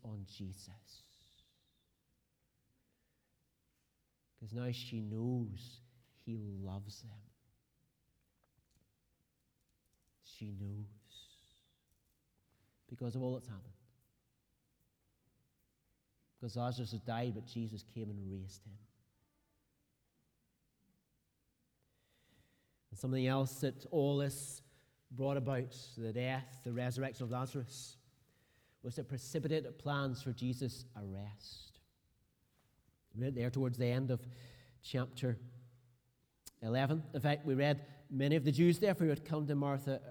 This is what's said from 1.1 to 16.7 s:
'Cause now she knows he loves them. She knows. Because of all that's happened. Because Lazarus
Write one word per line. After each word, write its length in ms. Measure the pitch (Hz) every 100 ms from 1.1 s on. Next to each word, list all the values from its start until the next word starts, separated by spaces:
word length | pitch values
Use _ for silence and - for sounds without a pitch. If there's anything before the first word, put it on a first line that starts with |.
| - - _ _ _ _ _ _ _ _ _ _ _ _ _ _ _ _ _ _ _ _ _ _ _ _ _ _ _ _ _ _ -
'Cause 160 | 110
now 180 | 117 123
she 300 | 123 - 117
knows 800 | 107 110 120 127 110 95 - - - _ _ _
he 140 | - 113
loves 640 | 104 95 98 98 101 -
them. 180 | 113 104 104 _ _ _ _ _ _ _ _ _ _ _ _ _ _ _ _ _ _ _ _ _ _ _ _ _ _ _ _ _
She 300 | - - 107
knows. 340 | 98 101 104 104 - - - - - - _ _ _ _ _ _ _ _ _ _ _ _ _ -
Because 260 | 120 123
of 80 | 120
all 120 | 127
that's 140 | 127 120
happened. 260 | 98 - 98 _ _ _ _ _ _ _ _ _ _ _ _ _ _ _ _ _ _ _ _ _ _ _ _ _ -
Because 180 | 120 120
Lazarus 360 | 120